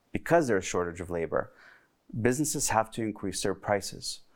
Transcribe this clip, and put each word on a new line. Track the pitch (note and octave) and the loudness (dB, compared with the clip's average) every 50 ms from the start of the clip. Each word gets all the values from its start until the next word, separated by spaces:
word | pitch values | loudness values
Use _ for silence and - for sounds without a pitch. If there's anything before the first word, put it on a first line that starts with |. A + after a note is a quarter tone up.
| _ _ | _ _
because | - G2 - - D#3+ E3+ D#3 B2 | -8 -6 0 4 4 4 6 4
there's | G#2+ F#2+ F#2+ | 2 2 0
a | - | 0
shortage | - F#2+ F2 F2 E2 F2+ | -2 -2 -2 -2 -4 -6
of | F2+ F2 | -8 -6
labor, | F2 E2+ E2 D#2 - - - - - - - - - - _ _ _ _ _ - - A#2+ | -4 -4 -2 0 0 -2 -2 -4 -8 -20 -20 -20 -20 -20 _ _ _ _ _ -10 -4 0
businesses | G#2+ A#2+ B2+ C3+ D3+ D3 - D3+ - - | 2 2 2 2 0 -2 -2 -2 0 2
have | A2+ A2 A2 - | 4 2 2 2
to | - - | -2 -4
increase | A2+ A2 G#2 - - F#2+ F#2 - | -4 -4 -4 -4 -4 -4 -4 -2
their | - G#2 F#2 | -2 -2 -2
prices. | - - - G#2 G2+ G2 - - - - - - - - _ _ | -2 0 0 0 0 0 -4 -10 -8 -8 -10 -10 -10 -14 _ _